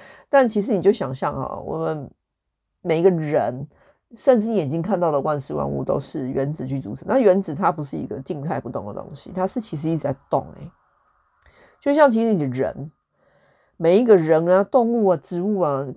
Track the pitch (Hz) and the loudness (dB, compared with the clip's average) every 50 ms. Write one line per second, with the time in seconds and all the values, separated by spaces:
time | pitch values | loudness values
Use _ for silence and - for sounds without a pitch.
0 | - - - - _ - - 277 262 226 220 208 196 254 339 180 143 196 214 - | -20 -20 -20 -20 _ 2 4 4 4 4 2 -2 0 0 0 2 4 2 2 2
1 | 160 131 135 - - 147 147 139 127 - - - - - 151 160 160 160 160 151 | -2 -6 -6 -4 -4 -4 -4 -4 -6 -6 -8 -10 -8 -8 -6 -4 -4 -4 -4 -6
2 | 135 - _ _ _ _ _ _ _ _ _ _ _ _ _ _ - 175 160 165 | -8 -14 _ _ _ _ _ _ _ _ _ _ _ _ _ _ -2 -2 0 4
3 | 170 190 180 160 156 147 151 139 104 113 123 131 147 - _ _ _ _ _ _ | 4 4 4 4 -2 0 0 0 0 0 -4 -6 -10 -14 _ _ _ _ _ _
4 | _ _ 247 - - 269 254 220 202 226 226 196 156 131 151 165 165 196 202 175 | _ _ -12 -2 2 4 4 4 2 0 -2 -2 -2 -2 -2 -4 -2 -2 -2 0
5 | 175 165 147 139 135 151 151 147 135 - 151 147 143 143 143 139 - - - 143 | 0 0 0 0 0 -2 -4 -4 -4 -6 -4 -4 -4 -4 -4 -6 -2 -2 -2 -2
6 | 139 - - 151 131 127 135 139 135 143 156 - 135 131 135 135 - 101 120 135 | -4 -6 -8 -8 -6 -4 -4 -4 -4 -4 -4 -8 -6 -6 -6 -6 -6 -8 -12 -10
7 | - 180 214 269 240 202 185 196 190 - 143 151 196 175 175 165 147 139 - 156 | -4 -2 0 4 6 6 4 4 2 -4 -4 -2 0 -2 -2 -2 -6 -8 -8 -10
8 | 147 - 107 - 135 - 165 143 139 165 170 147 - 120 - 113 98 104 104 98 | -8 -8 -10 -10 -8 -8 -8 -8 -6 -6 -6 -6 -6 -8 -10 -8 -8 -10 -10 -12
9 | - - 151 - - - 170 185 185 190 - 254 220 - - 143 156 160 165 151 | -12 -14 -16 -18 -16 -10 -6 -4 -4 -4 -4 -6 -8 -8 -8 -6 -4 -2 -2 -2
10 | - 139 135 - _ - - 135 - - - - 160 175 _ _ _ _ _ _ | -2 -4 -6 -6 _ -4 -4 -4 -4 -6 -16 -18 -18 -18 _ _ _ _ _ _
11 | _ _ _ _ _ _ _ _ _ _ _ _ _ _ _ _ - 277 285 311 | _ _ _ _ _ _ _ _ _ _ _ _ _ _ _ _ -2 2 4 6
12 | 302 277 220 220 226 233 214 170 147 135 123 127 214 - - - 143 160 _ _ | 6 6 6 4 2 2 2 2 0 -2 -2 -2 -2 -2 -4 -8 -12 -14 _ _
13 | _ _ _ _ _ _ _ _ _ _ _ _ _ _ _ - 165 165 180 214 | _ _ _ _ _ _ _ _ _ _ _ _ _ _ _ 0 2 4 4 4
14 | 254 233 208 180 160 156 160 160 165 175 185 190 202 - - 254 233 226 240 233 | 6 6 6 6 6 4 2 2 4 4 2 2 2 2 2 2 2 2 0 2
15 | 214 190 175 147 - - 180 175 180 208 214 190 175 147 139 135 143 135 - | 2 2 2 0 -2 -6 -6 -4 -2 -2 0 0 0 0 0 -2 -4 -6 -10